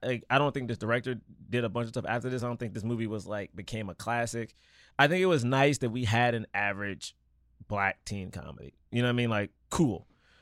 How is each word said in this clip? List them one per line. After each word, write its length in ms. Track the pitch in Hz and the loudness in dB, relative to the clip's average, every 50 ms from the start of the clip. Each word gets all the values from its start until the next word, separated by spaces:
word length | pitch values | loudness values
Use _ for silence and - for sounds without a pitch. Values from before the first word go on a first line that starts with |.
| - | -2
like, 200 | 123 127 113 - - | -2 -2 -2 0 2
I 80 | 123 | 4
don't 160 | 139 147 143 131 | 4 4 4 0
think 160 | 139 127 117 | -2 -4 -4
this 80 | 117 | -4
director 400 | - - 110 117 123 110 131 123 110 - _ - - - - | -4 0 0 0 0 0 -2 -6 -6 -8 _ -20 -20 -12 -2
did 160 | 107 123 120 | -2 0 0
a 60 | 107 | 0
bunch 140 | 92 120 120 | -2 -2 -4
of 40 | 113 | -4
stuff 140 | - 127 95 | -4 -6 -4
after 220 | - 113 123 127 127 | -2 -2 -2 -2 -2
this. 140 | 127 123 120 | -4 -2 -4
I 40 | 120 | -4
don't 100 | 120 117 | -4 -4
think 160 | 123 107 95 | -6 -6 -6
this 100 | 113 98 | -4 -2
movie 220 | 117 120 113 113 | -2 -2 0 -2
was, 200 | 107 110 107 90 | -2 -4 -6 -6
like, 300 | 95 107 101 98 - - | -6 -6 -6 -6 -8 -10
became 320 | 87 92 - - 110 107 95 | -14 -12 -8 -6 -6 -6 -6
a 60 | 85 | -8
classic. 600 | - - 113 117 120 117 113 117 117 113 - - _ _ _ _ - - - _ - | -8 -4 -2 -2 0 0 -2 -2 -6 -6 -8 -10 _ _ _ _ -20 -20 -14 _ 4
I 100 | 143 147 | 4 6
think 140 | 175 185 185 | 6 4 4
it 40 | |
was 160 | 185 170 143 120 | 4 4 4 4
nice 320 | 120 135 135 139 147 143 - | 2 4 6 6 6 4 4
that 100 | 131 117 | 0 -2
we 160 | 110 127 123 | -2 -2 0
had 300 | 101 113 117 120 123 117 | 2 4 4 4 4 2
an 120 | 113 110 - - | 0 -4 -4 -2
average 640 | 101 104 101 101 98 104 101 95 - - - - _ _ _ _ _ _ _ _ _ - - | -2 0 0 -2 -2 -4 -6 -6 -8 -10 -16 -16 _ _ _ _ _ _ _ _ _ -10 -4
black 360 | 107 101 98 98 - _ - | -2 2 2 2 0 _ -6
teen 260 | - 104 101 92 90 | -8 -6 -6 -6 -8
comedy. 440 | - 90 69 78 73 - - 71 - _ _ - | -10 -10 -12 -12 -14 -14 -16 -18 -18 _ _ -4
You 100 | 120 120 | 0 2
know 80 | 120 123 | 2 2
what 60 | 120 | 2
I 20 | |
mean? 140 | 123 120 117 | 2 2 2
Like, 200 | 110 104 101 98 _ _ _ - | 2 0 0 -2 _ _ _ -6
cool. 360 | - - 165 127 98 - - _ _ _ _ _ _ _ | 2 2 2 2 2 -2 -6 _ _ _ _ _ _ _